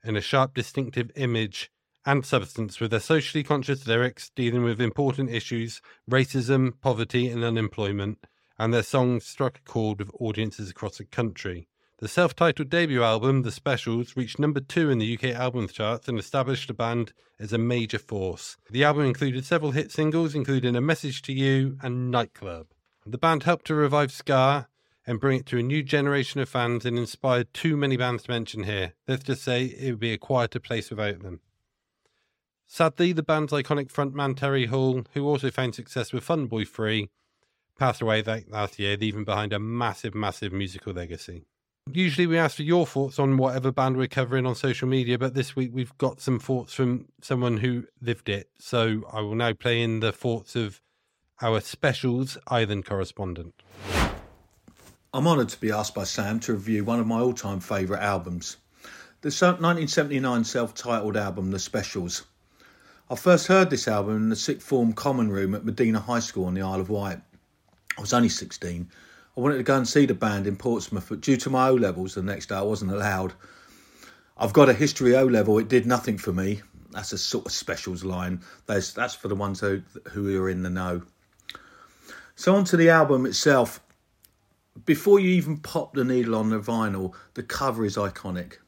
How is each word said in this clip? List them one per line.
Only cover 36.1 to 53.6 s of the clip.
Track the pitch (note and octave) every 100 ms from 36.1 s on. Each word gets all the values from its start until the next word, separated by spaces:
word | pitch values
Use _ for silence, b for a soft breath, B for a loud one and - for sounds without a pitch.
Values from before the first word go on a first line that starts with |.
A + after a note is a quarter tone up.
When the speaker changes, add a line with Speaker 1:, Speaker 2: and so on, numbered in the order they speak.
Speaker 1:
with | B2
Fun | - E3 B2+
Boy | A2+ G2+
Free, | - G#2+ A2 G2+ _ _ _ _ _ _ _
passed | C3 A2+
away | A2+ G#2+
that | G#2+ A2+ -
last | G#2+ G#2 -
year, | G2+
leaving | G2+ A2 G#2
behind | G#2 G2+ G#2
a | G#2
massive, | G#2+ A#2+ A#2+ G2+ A2+
massive | G#2 G#2 - G#2
musical | F#2+ F#2+ F#2 -
legacy. | F2+ E2+ E2+ - E2+ _ _ _ _ -
Usually | D3 F#3 C#3 F3
we | E3
ask | D#3 -
for |
your | D3+ F3 D#3
thoughts | C3+ C3+ -
on | C#3 C3+
whatever | C3 B2+ C3
band | C3+ C3 B2+
we're | B2+
covering | - B2+ C3+
on | B2+
social | A#2+ C3+ B2+ B2+
media, | C3 A#2+ A#2+
but | C3
this | C3 C3 -
week | B2+
we've | B2 B2+ _
got | C3+ -
some | - B2
thoughts | - B2+ -
from | - B2+ B2 - _
someone | - B2+ B2 A2
who | B2+ B2 - _
lived | A#2+ A2+ -
it, | G2 - _
so | - B2 A2+ A2 -
I | A2
will | G#2
now | A2+ A#2+
play | A2 B2 A#2
in | A#2 A2+
the | A2
thoughts | - B2+ A2+ G2
of | A#2+ G#2+ G2+ _ _ _ _ _ _
our | A#2 A2+
Specials | - - D3+ - B2+ A#2+ C3 - -
Island | B2 G#2+ G2+
correspondent. | - G2 F#2 - F#2+ E2+ E2+ _